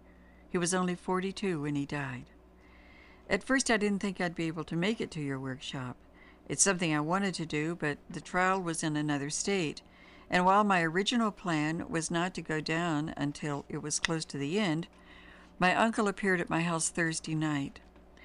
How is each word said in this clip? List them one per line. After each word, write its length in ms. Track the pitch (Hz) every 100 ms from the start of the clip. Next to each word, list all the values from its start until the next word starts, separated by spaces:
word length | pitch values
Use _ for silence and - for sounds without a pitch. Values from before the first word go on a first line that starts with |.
| - - - - -
He 80 | 185
was 160 | 170
only 220 | 185 180 175
forty-two 680 | - 185 196 190 196 160
when 140 | 147 143
he 100 | 139
died. 460 | 147 135 123 139 - - - - - - - - - -
At 140 | 196
first, 260 | - 262 -
I 80 | 220
didn't 220 | 208 196
think 220 | 202 180
I'd 120 | 175
be 140 | 170 165
able 160 | 165
to 140 | 151 165
make 240 | 185 226
it 100 | 151
to 100 | 160
your 180 | 143 135
workshop. 580 | 135 127 - 139 127 - - - - - -
It's 140 | 147
something 300 | 202 180 175
I 60 | 151
wanted 340 | 151 185 196 175
to 100 | 156
do, 280 | 151 156
but 260 | 170 151 143 -
the 100 | 185
trial 420 | - 180 185 190
was 220 | 170 160
in 140 | 165 151
another 320 | 147 143 143
state, 520 | - - 196 156 - - - - - -
and 160 | 180 180
while 200 | 196 208
my 160 | 185
original 500 | 165 170 208 240 220
plan 560 | - 185 156 151 165 -
was 240 | 165 160
not 220 | 170 180
to 80 | 180
go 180 | 165 156
down 540 | 156 160 170 151 156 -
until 480 | 143 147 151 143 -
it 120 | 156
was 180 | 147 -
close 260 | - 160 -
to 120 | 143
the 220 | 143 196
end, 280 | 202 156 175 - - - - - - -
my 160 | 180
uncle 360 | - 226 226 208
appeared 320 | - 196 180
at 80 | 170
my 120 | 160
house 280 | 170 165 -
Thursday 440 | - 165 156 -
night. 460 | 156 156 147 139 - - - - -